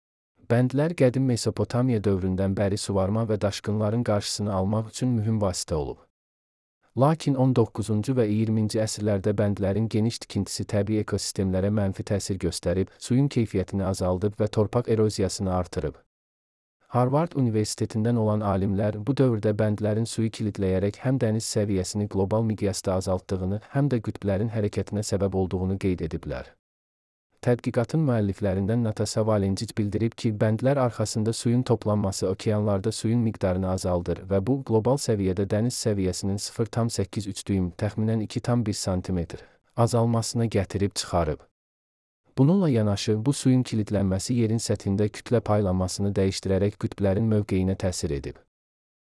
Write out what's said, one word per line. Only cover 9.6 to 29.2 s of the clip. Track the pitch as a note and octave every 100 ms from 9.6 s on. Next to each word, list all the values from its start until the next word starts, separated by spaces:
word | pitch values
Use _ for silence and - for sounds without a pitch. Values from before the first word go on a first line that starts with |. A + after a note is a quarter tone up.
| G2 G2 A2+
geniş | A2 A2+ -
tikintisi | - G2+ G2 - G2+
təbii | G#2 G2+ G#2+
ekosistemlərə | G2+ G2+ - - F#2+ F#2 G2+
mənfi | G#2+ G2 - -
təsir | G2+ - F#2
göstərib, | E2+ - F2+ F2+ F#2+ -
suyun | - B2 C#3+
keyfiyyətini | B2+ A2 F#2+ F2 G2+ F#2
azaldıb | F#2+ F#2 F#2 G#2 -
və | G#2 -
torpaq | G2+ A#2+ A#2+
eroziyasını | A2 G#2+ - F#2+ - F#2+
artırıb. | F2+ F2+ - D#2 - _ _ _ _ _ _ _ _ _
Harvard | A#2+ B2 C#3+ E3+
Universitetindən | C#3 A#2+ A2 G#2+ - G#2+ A2 A2+ A#2+
olan | G#2+ G#2+ G#2
alimlər | F#2+ G2 G2 G#2 G#2 G#2
bu | C3+
dövrdə | C3 A2 G#2+ G#2
bəndlərin | G#2+ G2+ G#2 G#2+ A#2
suyu | - A2+
kilitləyərək | - G#2+ G2 F#2+ F#2 G2+ - C3
həm | C3+
dəniz | A2+ A2 - A2+
səviyyəsini | G#2 G2 F2+ G#2 G#2
qlobal | G2 F#2+ A2 A2+
miqyasda | G#2 G2+ - - F#2+
azaltdığını, | F#2+ F#2 - F#2+ F#2 G#2 -
həm | C#3 C#3+
də | B2 G#2+
qütblərin | - G2+ G2 A#2
hərəkətinə | A2 G#2 - F#2+ G2+ G#2+
səbəb | G2+ G2 F#2+
olduğunu | F#2 F#2+ F#2+ G2
qeyd | F#2+ F2 E2+
ediblər. | E2 - B1+ - _ _ _ _ _ _ _ _ _ -
Tədqiqatın | A#2+ - B2 A#2 D#3+
müəlliflərindən | D3+ A#2 G2+ F#2 G2+ F#2 F#2+ A#2+
Natasa | A2+ G#2+ G#2 -